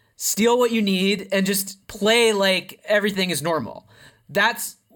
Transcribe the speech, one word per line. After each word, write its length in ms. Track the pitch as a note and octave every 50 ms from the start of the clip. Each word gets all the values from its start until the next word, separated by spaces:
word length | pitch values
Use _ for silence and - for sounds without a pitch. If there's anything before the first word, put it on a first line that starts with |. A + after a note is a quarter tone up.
| _ _ _
steal 420 | - - - - G3 A3 A#3 A#3+
what 140 | B3 B3 A#3
you 100 | A#3 A3+
need, 460 | G#3 G3 F#3+ F#3 F#3+ G3 G3+ F#3+ - -
and 140 | G3 G3 F#3+
just 400 | G3 G3+ G3 - - - - _
play 460 | - - - G3 A3 A3+ A#3+ A#3 A3+ G#3+
like 480 | G3 G3 F#3+ F#3 F3 - - - - -
everything 440 | - G#3 G#3 G3+ G#3+ G3 F#3+ F3+ F3+
is 140 | E3 C3 D3
normal. 440 | E3+ E3 D3+ A2+ - - - - _ _ - - - _ _ _
That's 500 | - C#3+ G3+ G#3 A#3 A3+ - - - - _ _ _ _